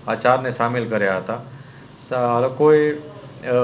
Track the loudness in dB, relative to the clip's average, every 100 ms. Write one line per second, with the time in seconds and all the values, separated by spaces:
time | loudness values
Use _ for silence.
0 | -6 0 2 2 0 -2 -2 -2 -2 0
1 | 0 -2 -4 -10 -10 -18 -20 -20 -20 -16
2 | -6 -2 0 2 0 4 6 6 4 -2
3 | -10 -18 -18 -12 -2 2